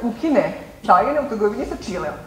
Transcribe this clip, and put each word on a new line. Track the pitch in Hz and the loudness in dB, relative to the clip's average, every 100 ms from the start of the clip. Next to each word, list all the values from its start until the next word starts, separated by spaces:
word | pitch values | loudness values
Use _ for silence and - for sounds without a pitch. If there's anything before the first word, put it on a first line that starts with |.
ukine | 240 208 320 247 151 - - - 208 | -4 -2 0 2 2 -4 -14 -4 4
carine | 185 233 302 | 6 4 0
u | 269 | -2
trgovini | 220 208 233 277 | 0 0 0 -6
sa | 262 | -8
Čileom | - 180 151 147 | -8 -6 -6 -10